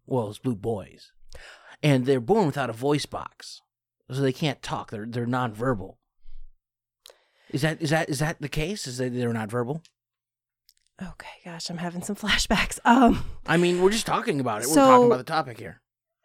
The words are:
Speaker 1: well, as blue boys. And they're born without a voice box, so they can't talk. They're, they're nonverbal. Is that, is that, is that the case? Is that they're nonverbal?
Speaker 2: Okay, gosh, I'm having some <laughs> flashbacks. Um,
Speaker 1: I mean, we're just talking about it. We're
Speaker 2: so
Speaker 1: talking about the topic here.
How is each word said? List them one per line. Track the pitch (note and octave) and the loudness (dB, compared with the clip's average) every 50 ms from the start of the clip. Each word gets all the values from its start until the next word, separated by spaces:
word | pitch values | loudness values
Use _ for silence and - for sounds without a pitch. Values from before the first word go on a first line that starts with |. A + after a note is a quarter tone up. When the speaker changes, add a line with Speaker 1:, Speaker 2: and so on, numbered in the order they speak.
| _ | _
Speaker 1:
well, | - C3+ B2+ A2 G#2 | -4 -2 -2 -2 -4
as | G#2 | -8
blue | - - C3 A#2+ | -6 -6 -4 -4
boys. | F2+ G2 A2+ A2+ G2 - - - - - _ _ _ - - - - - - - - - - - - | -4 -4 -6 -6 -6 -8 -12 -18 -20 -20 _ _ _ -20 -20 -18 -18 -18 -20 -20 -20 -20 -20 -8 0
And | - D3+ C#3 B2+ B2 | 2 4 4 4 4
they're | C3 C#3 B2+ | 2 2 2
born | A2+ A#2 G3+ A3+ G3 | 2 2 4 4 4
without | D3 B2+ C#3+ C3 A#2+ | 2 0 -2 -4 -6
a | A2+ | -6
voice | A2+ B2+ C#3+ D3+ C#3 - | -4 -2 0 0 0 -2
box, | - - F#2 - - - - - - - - _ _ _ _ _ _ _ _ _ - | -6 -8 -10 -10 -12 -16 -20 -20 -20 -20 -20 _ _ _ _ _ _ _ _ _ -10
so | B2+ C3+ | -4 0
they | C#3 C3 C3 | 0 0 0
can't | - D#3+ D3 B2 - | 0 -2 -2 -2 -4
talk. | - - D#3 G#2+ F2+ - | -8 -8 -8 -8 -8 -10
They're, | - G#2 G#2 | -10 -10 -10
they're | A#2+ A#2 B2 A#2+ | -8 -6 -4 -2
nonverbal. | A#2 B2+ B2+ B2+ A#2 G#2 G#2 A#2+ C3+ A#3+ C3 F#2 F#2+ - _ _ _ _ _ - - - - - - - _ _ _ _ _ _ _ _ _ _ - _ _ _ _ _ _ _ - | -2 -2 -2 -2 -4 -4 -4 -2 -2 -2 -2 -4 -10 -16 _ _ _ _ _ -14 -12 -10 -10 -12 -14 -16 _ _ _ _ _ _ _ _ _ _ -20 _ _ _ _ _ _ _ -8
Is | - C#3 B2+ | -4 -2 -2
that, | D#3 D#3+ - | -2 -2 -4
is | E3 C3+ | -2 0
that, | D#3+ D#3+ E3 - | 0 0 0 -2
is | D#3 B2 | -4 -4
that | D#3 D#3 E3 - | -4 -4 -4 -6
the | D3+ C3+ | -8 -6
case? | - D#3 D#3 E3+ G#3+ G#3 - | -4 -4 -4 -4 -6 -8 -10
Is | C3+ B2 B2+ | -10 -6 -4
that | B2+ B2+ A#2+ | -4 -4 -2
they're | B2 A#2+ A#2 A#2 | -2 -2 -2 -2
nonverbal? | A2+ A2 G#2 A#2 B2 A#2+ A#2+ D3+ D#3+ - _ _ _ _ _ _ _ _ _ _ _ _ _ _ _ _ _ _ _ _ _ _ - | -2 -4 -4 -4 -4 -4 -4 -6 -8 -10 _ _ _ _ _ _ _ _ _ _ _ _ _ _ _ _ _ _ _ _ _ _ -16
Speaker 2:
Okay, | F#3 F3 - - - - - - _ | -16 -16 -16 -16 -18 -20 -20 -20 _
gosh, | F3+ E3 E3 - - | -16 -14 -12 -10 -10
I'm | F3 | -8
having | D#3+ E3+ F3 E3+ F3+ F3 | -8 -8 -6 -6 -6 -6
some | - G3+ | -8 -8
<laughs> | - - | -4 -2
flashbacks. | G3 E3+ - - - A3 F3+ A3 - - - - | 0 0 0 0 0 0 0 0 -2 -6 0 4
Um, | B3 A#3 C4 B3 A#3 - - - - - - - | 6 6 8 6 6 4 2 -2 -6 -8 -8 -2
Speaker 1:
I | - D#3+ | 0 2
mean, | E3+ F3 F3 F3+ F3+ | 4 4 2 2 4
we're | F#3 G3 | 2 2
just | G#3+ A3 - | 2 0 -2
talking | - D3+ G3 A3+ A#3+ D#3+ - | -2 -2 -2 -2 -2 -2 -2
about | B3+ A#3+ G#3+ - | -2 -2 -4 -4
it. | - | -2
We're | - D#4+ | 2 6
Speaker 2:
so | D4 C4+ | 6 8
Speaker 1:
talking | C4 C4 B3 B3 | 10 10 10 8
about | A#3+ A3+ | 6 4
the | B2+ - | 2 0
topic | - D#3+ D#3+ D3 C3+ A2+ - | -2 -2 -2 -2 -4 -8 -14
here. | G#2+ - - - _ _ _ _ _ _ _ _ _ | -14 -14 -16 -16 _ _ _ _ _ _ _ _ _